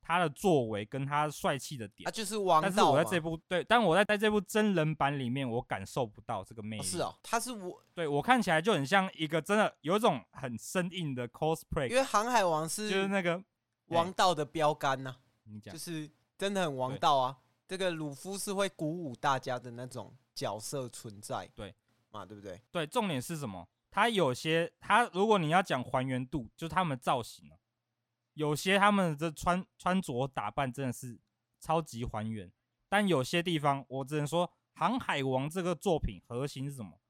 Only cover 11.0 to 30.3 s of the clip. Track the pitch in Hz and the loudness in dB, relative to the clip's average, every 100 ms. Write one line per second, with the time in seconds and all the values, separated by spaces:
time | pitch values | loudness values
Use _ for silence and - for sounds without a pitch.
11 | 156 123 120 - 156 160 - 165 135 247 | -4 -4 -6 -2 -2 -2 -4 -4 0 0
12 | 262 208 226 247 185 156 160 - 214 190 | 2 2 2 2 4 2 -2 -4 -2 0
13 | 196 196 175 175 - _ _ _ _ 165 | 0 0 0 -2 -6 _ _ _ _ 0
14 | 170 190 190 156 147 160 151 151 143 131 | 0 2 4 4 -2 2 2 2 -2 -2
15 | 131 123 _ _ 110 104 104 156 175 160 | -6 -14 _ _ -18 -16 -14 -14 -10 -8
16 | 151 _ _ _ 196 202 170 135 127 135 | -10 _ _ _ -2 0 -2 -2 -4 2
17 | 170 139 127 135 _ _ _ 185 190 160 | 4 4 2 -4 _ _ _ -4 -4 -2
18 | 151 139 185 196 208 196 196 - 156 170 | -8 -8 -10 -8 -6 -2 -2 -2 -6 -4
19 | 160 120 147 131 131 123 123 117 127 120 | -8 -4 0 0 -2 -8 -8 -12 -12 -12
20 | 107 120 _ - 127 104 - 143 123 - | -14 -18 _ -8 -6 -6 -8 -8 -8 -12
21 | 120 101 - 120 90 - 101 - _ _ | -16 -16 -10 -8 -10 -14 -16 -16 _ _
22 | _ 107 90 104 98 90 _ 175 151 247 | _ -14 -14 -14 -14 -16 _ -8 -4 -2
23 | 208 135 - 165 135 92 85 _ _ - | -2 -4 -6 -8 -8 -10 -14 _ _ 0
24 | 226 214 147 123 165 160 170 _ - 208 | 2 4 2 0 0 0 0 _ 2 4
25 | 233 175 220 208 151 175 196 139 123 131 | 4 2 4 4 4 2 2 -2 0 -2
26 | 131 127 127 156 113 _ 165 170 175 131 | -2 -4 -4 -6 -8 _ -4 0 0 0
27 | - 139 110 - 73 78 _ _ _ _ | 0 0 -2 -14 -20 -20 _ _ _ _
28 | _ _ _ - 151 151 190 196 202 202 | _ _ _ -4 -2 0 2 6 6 6
29 | 180 143 165 151 - 180 185 _ 180 185 | 2 0 -4 -2 0 0 -2 _ 0 0
30 | 180 123 135 | 0 -2 -2